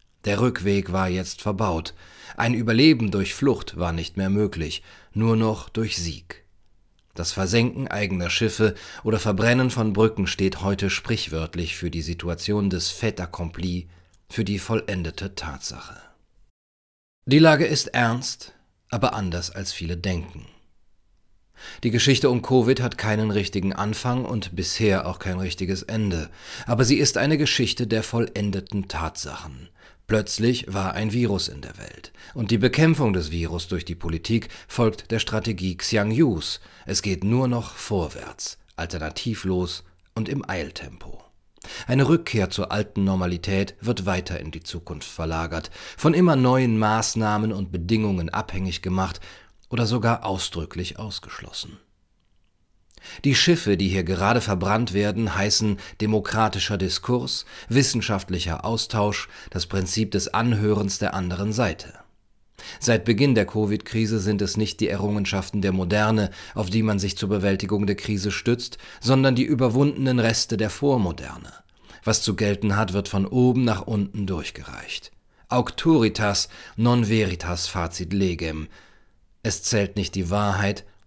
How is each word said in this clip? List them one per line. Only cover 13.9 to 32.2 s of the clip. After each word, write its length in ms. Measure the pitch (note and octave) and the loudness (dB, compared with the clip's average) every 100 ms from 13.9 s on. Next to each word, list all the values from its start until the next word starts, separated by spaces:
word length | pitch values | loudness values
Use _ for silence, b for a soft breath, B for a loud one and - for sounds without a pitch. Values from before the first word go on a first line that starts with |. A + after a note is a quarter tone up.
| b b b _ | b b b _
für 140 | - | -4
die 160 | G2 G2+ | -2 -2
vollendete 720 | - A2+ - F#2+ D#2+ - G2 | 0 -2 -2 -4 -4 -6 -10
Tatsache. 640 | - D#2 C#2 - A#1+ - - - _ _ _ _ _ _ _ _ _ _ _ - | -8 -10 -8 -10 -10 -16 -20 -20 _ _ _ _ _ _ _ _ _ _ _ 4
Die 140 | C#3+ | 8
Lage 260 | D#3+ D3+ C#3+ | 10 8 4
ist 220 | D3+ - | 0 0
ernst, 680 | - A#2 A#2+ - - - - _ _ _ | 0 2 0 -4 -10 -14 -20 _ _ _
aber 220 | A#2 B2 | -2 0
anders 380 | A#2+ F#2+ F2 E2 | 0 -4 -4 -6
als 220 | - F#2 | -8 -8
viele 240 | - E2 F2 | -6 -6 -4
denken. 500 | F#2+ F2 D#2+ - - - _ _ _ _ _ _ _ _ _ B B B | -2 -4 -6 -14 -18 -20 _ _ _ _ _ _ _ _ _ B B B
Die 80 | B2 | 0
Geschichte 400 | A2+ C#3 C3 C#3 | 2 4 4 4
um 120 | B2 | 2
covid 380 | - C3 A#2 C3 | 4 4 6 4
hat 160 | A#2+ - | 0 -2
keinen 360 | A2 G#2+ A2 | -2 0 2
richtigen 400 | G#2 F#2+ G#2 F#2+ | 0 0 -2 -2
Anfang 520 | - G#2 G#2+ B2 B2 | -2 -4 -2 -2 -2
und 300 | B2 A#2 - | -2 -4 -4
bisher 520 | F2+ F2+ - A2 F#2+ F2+ | -4 -4 2 4 4 0
auch 120 | F2+ | -6
kein 220 | G2 F2+ | -4 -4
richtiges 420 | F#2 - F#2 F#2 | -4 -4 -2 -4
Ende. 480 | - A2 G#2+ E2+ D2+ B B B | -4 -2 0 -2 -4 B B B
Aber 200 | B A#2 | B 2
sie 120 | B2 C#3+ | 4 6
ist 220 | C#3+ - | 4 4
eine 200 | C3+ D#3 | 2 2
Geschichte 500 | D3+ - A#2 - A2+ | 2 2 0 0 0
der 160 | A2 | 0
vollendeten 840 | G#2 A#2 A#2 - G#2 F#2+ F#2 G#2 F#2+ | 0 -2 -2 -2 -2 -2 -4 -6 -4
Tatsachen. 840 | D#2+ E2 - - C#2+ D#2+ B1+ - b b b - | -4 -6 -6 -10 -10 -12 -16 -18 b b b 0
Plötzlich 600 | G#2+ G#2 - A2+ A#2+ - | 0 2 2 2 2 -2
war 220 | F#2+ F#2+ | -4 -2
ein 180 | - G#2+ | -2 -2
Virus 340 | A#2 A#2+ G2 - | 0 2 0 -2
in 140 | - | -6
der 180 | A1+ - | -14 -14
Welt. 340 | - - - - | -16 -16 -20 -20